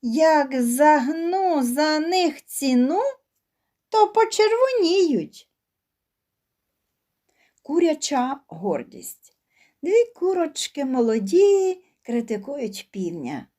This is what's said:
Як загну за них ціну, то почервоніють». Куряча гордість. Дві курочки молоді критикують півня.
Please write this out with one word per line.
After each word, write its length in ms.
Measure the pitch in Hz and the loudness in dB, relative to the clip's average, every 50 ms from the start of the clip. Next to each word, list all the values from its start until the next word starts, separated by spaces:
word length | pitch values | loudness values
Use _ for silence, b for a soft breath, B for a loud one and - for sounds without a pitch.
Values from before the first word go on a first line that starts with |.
| - | -6
Як 600 | 240 226 294 320 320 320 302 277 269 269 262 240 | -4 0 2 4 4 4 4 2 0 -2 -2 -2
загну 1000 | 240 240 254 294 302 302 294 240 262 320 330 330 339 359 381 381 370 339 294 254 | 0 2 4 4 4 6 4 2 -2 -4 -4 -4 -2 -2 0 0 0 0 0 -2
за 360 | 240 247 269 302 311 302 311 | -2 -2 0 0 0 0 -2
них 460 | 311 330 359 370 359 320 - - _ | -2 -2 0 0 0 0 -2 -6 _
ціну, 580 | _ - - 285 269 254 247 247 262 320 392 508 554 523 _ _ _ _ _ _ _ _ _ _ _ _ _ _ _ | _ -10 -4 -2 2 2 2 2 2 0 -2 -2 -4 -6 _ _ _ _ _ _ _ _ _ _ _ _ _ _ _
то 200 | - 440 427 415 | 2 2 2 4
почервоніють». 1400 | 415 440 440 440 - - 427 427 453 466 508 539 508 480 381 330 349 392 370 320 277 196 156 - _ - _ _ _ _ _ _ _ _ _ _ _ _ _ _ _ _ _ _ _ _ _ _ _ _ _ _ _ _ _ _ _ _ _ _ _ _ _ _ _ _ _ _ _ _ _ | 4 0 0 0 2 2 2 2 4 2 0 0 2 0 0 2 2 2 2 2 2 -2 -2 -6 _ -20 _ _ _ _ _ _ _ _ _ _ _ _ _ _ _ _ _ _ _ _ _ _ _ _ _ _ _ _ _ _ _ _ _ _ _ _ _ _ _ _ _ _ _ _ _
Куряча 800 | - 294 339 359 330 302 302 - - 294 262 247 254 269 269 _ | -4 -2 0 2 0 0 -2 -4 -4 -2 -2 -2 -4 -6 -10 _
гордість. 920 | _ - 160 175 202 165 139 - - - - - - - _ _ _ _ _ _ _ _ _ _ _ _ _ - | _ -18 -8 -4 -4 -4 -4 -6 -10 -18 -20 -18 -18 -20 _ _ _ _ _ _ _ _ _ _ _ _ _ -6
Дві 220 | 320 403 466 480 466 _ | 0 2 2 2 2 _
курочки 680 | - 349 370 381 359 339 311 - - - - _ 285 285 | -4 -2 -2 0 0 -2 -4 -4 -10 -12 -10 _ -8 -6
молоді 1000 | 262 254 254 233 226 220 226 202 196 320 359 403 403 403 392 381 381 370 370 b b b b b | -4 0 0 0 0 0 -2 -2 0 2 4 4 4 4 2 0 -2 -4 -6 b b b b b
критикують 840 | - 233 240 233 233 226 208 196 - 277 285 254 202 196 - - _ | -6 -6 -6 -4 -4 -8 -8 -8 -10 -10 -8 -8 -8 -10 -12 -20 _
півня. 560 | _ 202 185 170 170 170 135 120 147 127 - _ _ | _ -8 -8 -6 -6 -8 -10 -10 -10 -10 -14 _ _